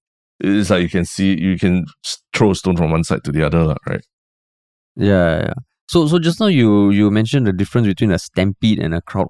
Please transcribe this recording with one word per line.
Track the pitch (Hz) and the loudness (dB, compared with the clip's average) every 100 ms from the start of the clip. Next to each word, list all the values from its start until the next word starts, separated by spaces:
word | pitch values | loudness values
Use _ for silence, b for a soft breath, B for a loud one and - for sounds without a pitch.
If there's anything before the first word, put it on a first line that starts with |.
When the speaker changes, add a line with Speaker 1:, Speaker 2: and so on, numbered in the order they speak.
| _ _ _ _ | _ _ _ _
Speaker 1:
it's | 92 101 95 | -2 0 2
like | 95 | 0
you | 87 | 0
can | 92 | -2
see, | 85 - 98 92 | -4 -2 0 0
you | 95 90 | -2 0
can | 95 90 78 _ - | 0 0 -4 _ -14
s-, | - _ | -14 _
throw | - 107 | 0 2
a | 92 | 2
stone | 95 87 | -2 0
from | 80 | 0
one | 80 | 0
side | 82 - - | -2 -4 -4
to | |
the | 73 78 | -2 0
other, | 82 | 0
lah, | 80 71 - | 0 -2 -6
right? | - - _ _ _ _ _ _ _ _ - | -10 -10 _ _ _ _ _ _ _ _ -4
Speaker 2:
Yeah, | 101 98 87 80 | 2 2 2 0
yeah. | 80 104 - _ _ | -4 -8 -14 _ _
So, | 175 151 | 0 2
so | 175 | 2
just | 165 170 | 0 0
now | 214 | 0
you, | 160 117 104 101 | 4 4 4 4
you | 101 104 | 4 2
mentioned | 104 113 143 113 | 2 0 0 0
the | |
difference | 92 98 123 113 | -2 -2 0 0
between | 95 110 | 0 0
a | 85 | 0
stampede | - - 95 98 113 101 | -4 -4 -2 0 0 0
and | 80 82 | -2 -4
a | |
crowd | - 98 | -6 -6